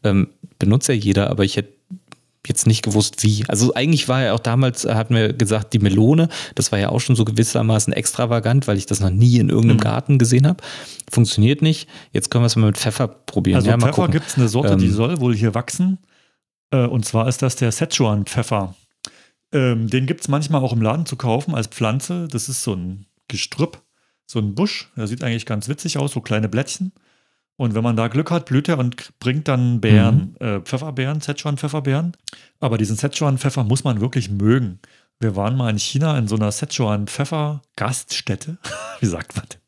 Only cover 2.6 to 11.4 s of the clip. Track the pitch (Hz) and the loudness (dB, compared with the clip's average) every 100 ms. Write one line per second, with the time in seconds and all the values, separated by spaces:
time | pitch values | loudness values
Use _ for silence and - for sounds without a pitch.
2.6 | - 110 - 104 104 - 107 104 - 101 | 2 2 2 0 0 0 0 0 -2 0
3.6 | 120 - 143 156 - 127 123 117 117 120 | 2 2 2 2 2 0 2 0 0 2
4.6 | 131 123 - 110 113 117 110 120 110 110 | 2 0 -2 -2 2 2 2 0 0 0
5.6 | 107 113 101 95 110 156 165 - - - | 0 2 4 4 6 6 2 -2 -12 -4
6.6 | - 104 101 120 - 117 107 110 113 120 | -2 0 0 -2 2 2 2 2 0 2
7.6 | 113 110 - - - - 120 117 107 131 | 2 2 2 -2 -2 -2 0 0 2 2
8.6 | 135 101 - 98 98 92 120 120 - 110 | 2 -2 0 0 2 4 6 6 4 4
9.6 | 113 113 107 113 - 139 117 120 143 180 | 4 4 2 -2 2 2 4 6 4 2
10.6 | - - - - - - 113 - | -6 -16 -16 -18 -6 0 2 4